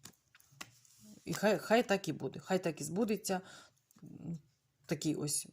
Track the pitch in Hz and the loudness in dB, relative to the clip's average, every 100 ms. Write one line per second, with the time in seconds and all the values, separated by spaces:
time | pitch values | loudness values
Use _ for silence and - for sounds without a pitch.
0 | - - _ _ _ - - - _ - | -20 -20 _ _ _ -18 -18 -20 _ -20
1 | - - - 170 202 185 - 226 247 196 | -20 -12 -6 2 4 4 6 4 6 2
2 | 165 143 143 - - 185 180 156 151 170 | 0 -4 -4 -6 0 0 0 -4 -4 0
3 | 226 208 - 185 - - - _ _ _ | 0 0 0 -2 -4 -16 -20 _ _ _
4 | - - - 165 - _ _ _ - 151 | -18 -12 -10 -10 -12 _ _ _ -6 -2
5 | 160 151 147 - - | 0 0 -2 -4 -6